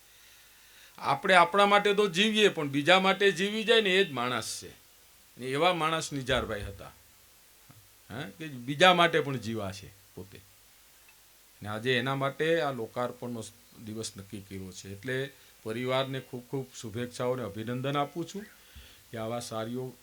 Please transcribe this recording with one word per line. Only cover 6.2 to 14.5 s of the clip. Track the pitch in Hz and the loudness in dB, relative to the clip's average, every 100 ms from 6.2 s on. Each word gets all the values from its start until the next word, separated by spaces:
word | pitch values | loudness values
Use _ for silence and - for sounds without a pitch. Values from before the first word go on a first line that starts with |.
| 127 127 107 104 | 0 0 0 -6
હતા. | 98 95 135 - - - - _ _ - - - - _ - | -8 -12 -16 -20 -20 -20 -20 _ _ -20 -20 -20 -20 _ -16
હા, | 110 180 196 | -12 -12 -12
કે | 156 | -14
બીજા | 127 120 147 185 | -12 -6 6 6
માટે | 170 170 160 | 8 4 2
પણ | 139 131 | -2 -4
જીવા | 101 110 98 | -6 -6 -6
છે | 95 69 - - | -10 -16 -20 -20
પોતે. | - 98 - | -18 -18 -20
અને | - - - - - - - - _ _ _ - 104 | -20 -20 -20 -20 -20 -20 -20 -20 _ _ _ -16 -10
આજે | 107 123 123 | -6 0 0
એના | 131 | 0
માટે | 135 139 139 156 165 | -2 -2 -2 0 0
આ | 147 | 0
લોકાર્પણનો | 123 110 123 120 120 123 117 110 - - - | -4 -6 -4 -6 -6 -10 -10 -12 -16 -20 -18
દિવસ | 110 110 107 101 | -12 -10 -10 -12
નક્કી | 98 104 | -14 -14
કર્યો | 98 | -12